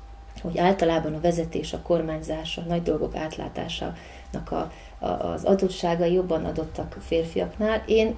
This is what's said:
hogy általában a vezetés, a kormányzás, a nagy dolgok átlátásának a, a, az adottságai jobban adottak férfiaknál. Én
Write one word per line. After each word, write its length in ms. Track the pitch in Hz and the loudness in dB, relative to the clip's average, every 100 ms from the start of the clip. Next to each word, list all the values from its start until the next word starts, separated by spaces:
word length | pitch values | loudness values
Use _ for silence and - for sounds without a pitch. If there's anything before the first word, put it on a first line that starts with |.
| - - - - | -18 -18 -16 -8
hogy 160 | - 165 | -4 4
általában 560 | 175 196 165 165 151 | 4 6 4 4 0
a 60 | 156 | 2
vezetés, 540 | 170 170 165 - 156 | 2 2 0 -4 -4
a 80 | 180 | -6
kormányzás, 760 | - 175 160 156 160 160 160 - | 2 2 2 -4 -4 -6 -4 -6
a 40 | |
nagy 200 | 170 175 | -2 0
dolgok 340 | 170 156 175 - | 2 0 -2 -4
átlátásának 1400 | 156 - 160 - 170 - 170 165 - - - - 170 | -6 -6 -8 -6 -6 -6 -6 -8 -14 -16 -10 -10 -4
a, 200 | 160 165 - - - | -4 -4 -8 -16 -6
a, 80 | - | -2
az 360 | 85 170 175 | 0 -2 0
adottságai 720 | - 196 190 - 175 170 170 | 4 4 4 0 0 2 4
jobban 320 | 185 180 160 165 | 4 2 0 0
adottak 520 | 165 160 - - - - | -4 -4 -6 -8 -10 0
férfiaknál. 760 | 165 165 190 175 - 214 220 - | 0 0 -2 -2 0 0 2 4
Én 300 | 220 220 | 4 4